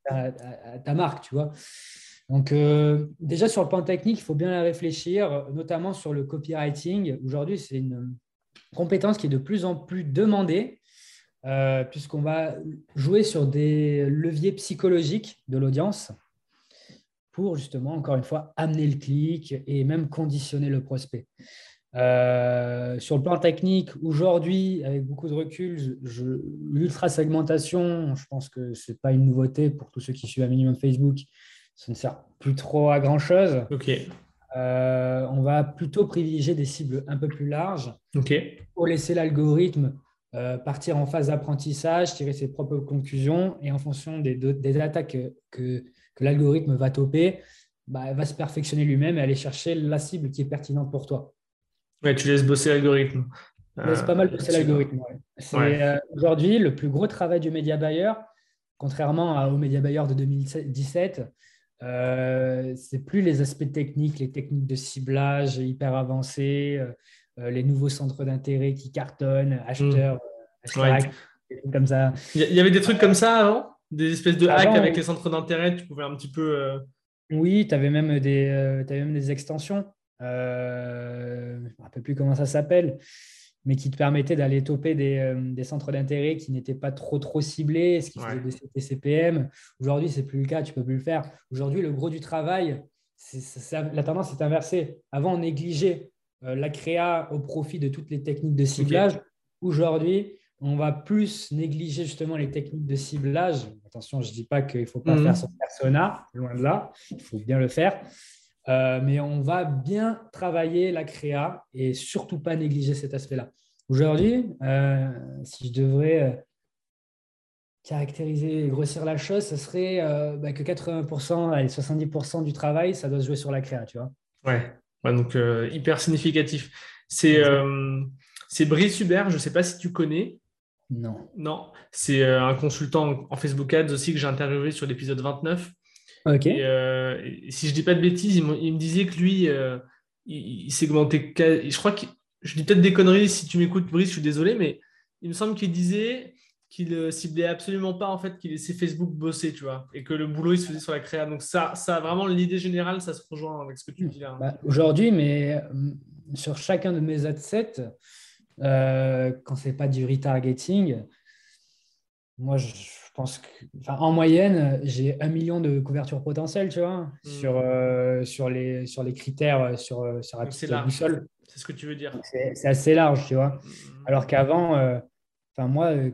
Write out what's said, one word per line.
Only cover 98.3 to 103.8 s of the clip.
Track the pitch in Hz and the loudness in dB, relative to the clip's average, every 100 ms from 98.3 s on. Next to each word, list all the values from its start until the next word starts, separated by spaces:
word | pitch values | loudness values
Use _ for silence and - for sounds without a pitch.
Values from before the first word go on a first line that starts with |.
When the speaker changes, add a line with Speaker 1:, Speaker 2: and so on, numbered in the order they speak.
| 143 156 143 | -4 0 2
Speaker 1:
de | |
Speaker 2:
Ok. | 135 | 2
Speaker 1:
ciblage. | - 139 170 196 - - _ _ _ | 0 2 4 4 0 -8 _ _ _
Aujourd'hui, | 185 151 165 160 160 190 202 - _ _ | -2 2 2 2 2 0 -2 -12 _ _
on | 143 143 | -4 0
va | 151 | 0
plus | 147 - 214 208 - - | -2 0 0 0 -4 -6
négliger | 147 160 151 165 147 | -4 -4 -4 -6 -6
justement | 156 - 156 156 | -6 -6 -6 -4
les | 139 | -4
techniques | 151 147 156 143 | -6 -6 -6 -4
de | |
ciblage. | 139 - 147 139 151 180 143 110 107 | -4 -4 -4 -2 0 0 -2 -6 -16